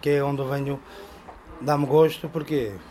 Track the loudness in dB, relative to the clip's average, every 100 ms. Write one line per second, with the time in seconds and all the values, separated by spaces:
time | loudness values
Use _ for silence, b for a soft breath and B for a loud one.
0 | 2 2 2 -2 -2 -2 -2 -6 B B
1 | B B B -20 -18 -6 0 2 4 6
2 | 6 2 -6 -6 -2 -2 -2 -6 -14